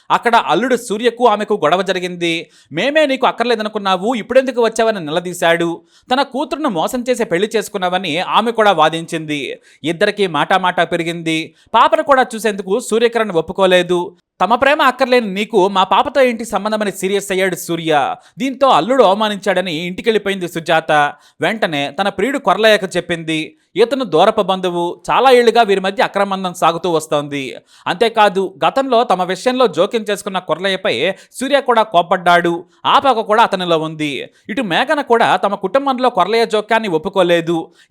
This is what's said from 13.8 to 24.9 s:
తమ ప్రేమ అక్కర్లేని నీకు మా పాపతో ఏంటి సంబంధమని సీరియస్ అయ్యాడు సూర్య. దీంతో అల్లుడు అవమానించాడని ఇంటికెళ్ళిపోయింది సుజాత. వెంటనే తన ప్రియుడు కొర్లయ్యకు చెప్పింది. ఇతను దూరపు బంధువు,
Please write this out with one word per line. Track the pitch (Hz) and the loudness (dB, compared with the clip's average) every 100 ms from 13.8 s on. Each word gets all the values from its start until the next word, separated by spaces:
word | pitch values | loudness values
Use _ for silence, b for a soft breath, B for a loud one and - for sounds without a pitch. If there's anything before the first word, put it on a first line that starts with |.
| 175 180 175 - _ - | 2 -2 -4 -12 _ -4
తమ | 185 220 | 0 2
ప్రేమ | 269 311 | 2 2
అక్కర్లేని | 262 254 254 247 214 | 2 0 2 2 0
నీకు | 190 208 214 190 | -4 -2 2 2
మా | 196 | 2
పాపతో | 190 196 269 277 | 2 2 2 2
ఏంటి | 254 226 226 | 2 0 -6
సంబంధమని | 196 208 214 208 | -6 -4 -4 -4
సీరియస్ | 185 190 202 196 | -4 -4 -4 -2
అయ్యాడు | 185 190 170 | -2 -2 -4
సూర్య. | - 165 160 147 107 85 b - | -4 -4 0 0 0 -4 b -8
దీంతో | 269 254 269 | -6 0 4
అల్లుడు | 156 202 262 | 4 4 4
అవమానించాడని | 190 208 214 202 208 180 185 156 | 4 4 -2 -2 -2 0 -2 -4
ఇంటికెళ్ళిపోయింది | 180 185 226 208 202 196 170 | -6 -4 -2 0 -2 -4 -6
సుజాత. | 165 165 160 156 151 143 b b _ | -6 0 0 4 2 2 b b _
వెంటనే | 165 214 202 143 143 - | -4 -2 -2 -2 -4 -2
తన | 196 | -4
ప్రియుడు | 185 240 277 | -2 -2 -2
కొర్లయ్యకు | 196 185 220 208 190 | 0 2 4 2 0
చెప్పింది. | 175 175 165 160 156 160 - _ 175 | -4 -4 -6 -4 -6 -6 -14 _ 0
ఇతను | 226 269 240 | 0 0 0
దూరపు | 156 208 220 | 2 4 2
బంధువు, | 185 190 180 175 175 | -2 -2 -2 -4 -4